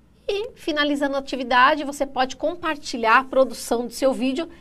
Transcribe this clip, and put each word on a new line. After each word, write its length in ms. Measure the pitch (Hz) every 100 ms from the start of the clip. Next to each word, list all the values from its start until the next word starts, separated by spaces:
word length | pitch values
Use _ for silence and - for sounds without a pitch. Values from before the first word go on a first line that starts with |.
| _ _ -
E, 220 | 403 466 -
finalizando 600 | - 302 294 285 277 277
a 40 |
atividade, 640 | 269 254 247 247 262 302 277
você 200 | 285 269
pode 300 | 262 262 -
compartilhar 840 | 294 339 339 302 - 254 220 240
a 40 |
produção 640 | 262 254 262 196 - 233 240
do 60 |
seu 180 | - 269
vídeo 380 | 220 254 269 330 -